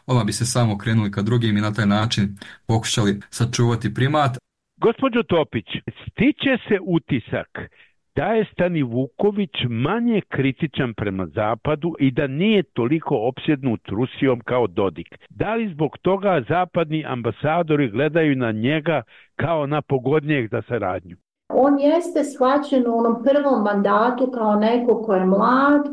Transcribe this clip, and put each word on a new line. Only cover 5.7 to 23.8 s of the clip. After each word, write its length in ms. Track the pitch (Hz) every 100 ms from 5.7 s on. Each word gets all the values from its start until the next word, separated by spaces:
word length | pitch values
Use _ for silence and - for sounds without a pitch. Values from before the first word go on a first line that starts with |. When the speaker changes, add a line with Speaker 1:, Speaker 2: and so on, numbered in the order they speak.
| - - - -
Speaker 2:
stiče 480 | - 254 - 277 254 -
se 100 | 196
utisak 640 | 190 165 - 135 - 113 - - 87 _ - _ _ -
da 80 |
je 260 | 160 226 202
Stanivuković 1000 | - 180 165 127 117 131 - 202 208 196 - 123
manje 520 | 113 143 220 240 214 -
kritičan 640 | - 135 - 165 - 127
prema 320 | 110 104 95 87
Zapadu 600 | 78 107 117 - 151 170 160
i 100 | 135
da 160 | 123 143
nije 360 | 139 202 208
toliko 520 | - - 117 160 - 131 117
opsjednut 500 | 131 - 143 131 107 -
Rusijom 520 | 101 131 - 139 123
kao 220 | - 123 110
Dodik. 400 | 87 98 80 82 - _
Da 240 | 104 190
li 180 | 233 220
zbog 160 | 147 147 -
toga 420 | 180 190 202 165 113
zapadni 560 | 165 180 175 160 156
ambasadori 840 | 127 127 117 - 147 165 160 147 131
gledaju 460 | 107 151 160 156 131
na 160 | 120
njega 500 | 107 120 156 151 147 - - _ -
kao 300 | 143 160 139
na 160 | 151
pogodnijeg 680 | - 135 123 156 147 147 107
za 120 | 117 -
saradnju? 480 | 120 95 92 87 87 _ _ _
Speaker 3:
On 300 | - 277 277
jeste 460 | 285 330 349 311
shvaćen 600 | - - 254 294 294 269 240
u 120 | 233
onom 180 | 233 220
prvom 380 | 277 285 285 233
mandatu 640 | 208 202